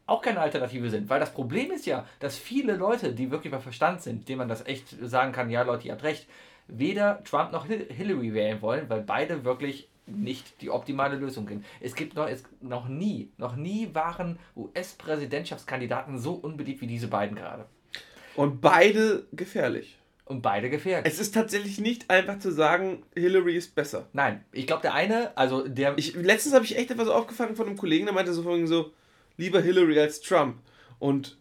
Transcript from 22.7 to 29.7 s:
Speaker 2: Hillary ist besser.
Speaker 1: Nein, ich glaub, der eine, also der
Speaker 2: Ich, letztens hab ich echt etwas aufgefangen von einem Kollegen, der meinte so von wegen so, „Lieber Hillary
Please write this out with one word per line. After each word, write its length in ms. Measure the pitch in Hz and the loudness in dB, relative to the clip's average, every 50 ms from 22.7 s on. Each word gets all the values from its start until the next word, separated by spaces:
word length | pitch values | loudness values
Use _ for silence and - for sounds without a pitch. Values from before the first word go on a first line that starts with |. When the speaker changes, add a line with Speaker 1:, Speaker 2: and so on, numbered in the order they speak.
| 170 180 190 190 180 - - _ - | 6 4 2 -2 -4 -6 -10 _ -4
Speaker 2:
Hillary 400 | 175 175 180 190 190 175 175 165 | 2 2 6 6 6 4 4 0
ist 200 | 175 170 - - | 0 -2 -2 -2
besser. 320 | 151 147 - - - - - - | -2 -2 -2 -4 -8 -8 -6 0
Speaker 1:
Nein, 300 | 139 139 123 104 101 - _ | 0 2 2 0 -4 -10 _
ich 140 | - - 131 | -8 -6 -2
glaub, 160 | - 160 - | -2 -2 0
der 120 | - 143 - | 0 0 2
eine, 420 | 147 180 208 226 233 240 - - | 2 2 2 2 0 0 -2 2
also 300 | 127 131 127 131 131 - | 2 2 4 4 0 -2
der 280 | 139 127 131 139 143 143 | -2 -2 2 2 2 2
Speaker 2:
Ich, 180 | 147 147 151 - | 2 -2 -2 -4
letztens 400 | 175 170 185 220 208 - 294 277 | 0 4 4 4 4 4 6 6
hab 80 | 254 226 | 6 6
ich 140 | - - | 6 -2
echt 120 | - 247 247 | -2 -2 -2
etwas 180 | 240 233 226 220 | -2 -2 0 2
aufgefangen 460 | - - 226 - 233 - 240 220 226 | 2 2 2 0 -4 -4 -4 -4 -2
von 120 | 226 226 | -4 -4
einem 100 | 202 202 | -4 -4
Kollegen, 280 | 202 196 165 156 165 202 | -4 0 2 2 2 2
der 80 | 208 196 | 2 0
meinte 180 | 185 185 175 170 | 0 0 0 0
so 80 | 165 | -2
von 140 | 170 175 175 | 0 0 0
wegen 100 | 170 165 | 0 2
so, 240 | 160 170 165 156 156 - _ _ _ _ _ _ _ _ | 2 2 2 0 -2 -8 _ _ _ _ _ _ _ _
„Lieber 240 | - 170 185 180 185 | -6 -4 4 4 4
Hillary 380 | 156 175 | 6 6